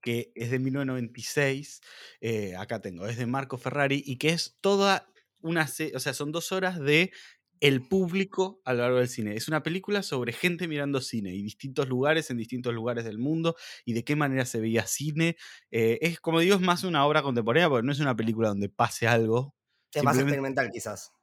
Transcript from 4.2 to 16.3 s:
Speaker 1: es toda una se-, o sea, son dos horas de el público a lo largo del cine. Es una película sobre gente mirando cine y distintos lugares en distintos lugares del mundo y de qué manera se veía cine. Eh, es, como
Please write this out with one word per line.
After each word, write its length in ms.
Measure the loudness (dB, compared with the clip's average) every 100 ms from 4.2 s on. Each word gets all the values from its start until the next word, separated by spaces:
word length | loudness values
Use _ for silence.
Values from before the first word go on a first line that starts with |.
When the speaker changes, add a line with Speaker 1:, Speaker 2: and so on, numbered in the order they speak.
| 0
Speaker 1:
es 280 | 0 -4 _
toda 480 | 2 4 4 2 -2 _ _ _
una 260 | -2 2 2
se-, 260 | 2 -6
o 60 | -4
sea, 140 | -4
son 180 | -4 -4
dos 200 | -4 -4
horas 280 | -2 -2 -2
de 320 | 4 4 4 -2 -20 _ _ _
el 260 | 4 4 2
público 720 | 0 2 0 -2 0 -2 -2
a 100 | -2
lo 60 | 0
largo 160 | 2 4
del 100 | 2
cine. 280 | 0 -4 -4
Es 120 | -2
una 140 | -2
película 400 | -2 -4 -2 -4
sobre 300 | -2 -4 -4
gente 360 | -2 -2 0 -4
mirando 320 | -4 0 -2
cine 340 | -2 -4 -4
y 80 | -6
distintos 460 | -8 -8 -8 -4 -2
lugares 400 | 2 2 2 0
en 60 | -6
distintos 380 | -6 -6 -4
lugares 300 | -4 -2 -4
del 140 | -4 -4
mundo 380 | -2 0 0 -2 -10 -14 -4
y 80 |
de 100 | -4
qué 120 | 0 0
manera 280 | 2 0
se 160 | 0 -2
veía 260 | 0 0 0
cine. 500 | -4 -4 0 0 -2 -12 -20 _
Eh, 280 | 0 2 2
es, 180 | 0 -2
como 200 | 0